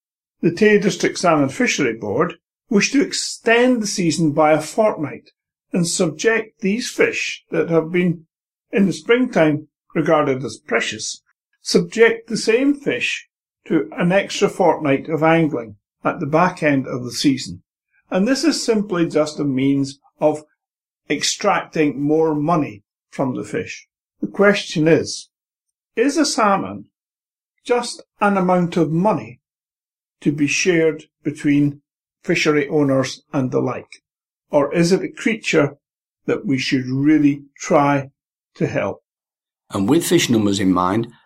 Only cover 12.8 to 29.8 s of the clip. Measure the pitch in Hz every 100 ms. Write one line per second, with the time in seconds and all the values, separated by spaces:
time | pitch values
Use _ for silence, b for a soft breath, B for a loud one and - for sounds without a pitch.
12.8 | - 123 - - - _ _ _ - 160
13.8 | - - 175 196 196 - 196 - 175 135
14.8 | 143 139 - 156 160 165 156 139 113 101
15.8 | _ _ - 165 147 160 180 - 156 139
16.8 | 127 127 123 117 151 127 - 87 _ _
17.8 | _ _ _ 185 214 269 330 - - 220
18.8 | 202 180 165 151 151 - 147 131 135 139
19.8 | 135 - _ _ 151 151 - _ _ _
20.8 | _ _ _ 151 - - 208 170 - 170
21.8 | 151 127 143 156 160 151 151 170 127 104
22.8 | _ _ _ - 131 123 - 110 90 -
23.8 | - _ _ _ - - 202 202 - 170
24.8 | 156 147 98 - - _ _ _ _ _
25.8 | _ - 269 302 285 - 208 196 92 104
26.8 | - _ _ _ _ _ _ _ - 240
27.8 | 240 - - _ 208 196 180 180 175 175
28.8 | 151 160 202 151 110 - _ _ _ _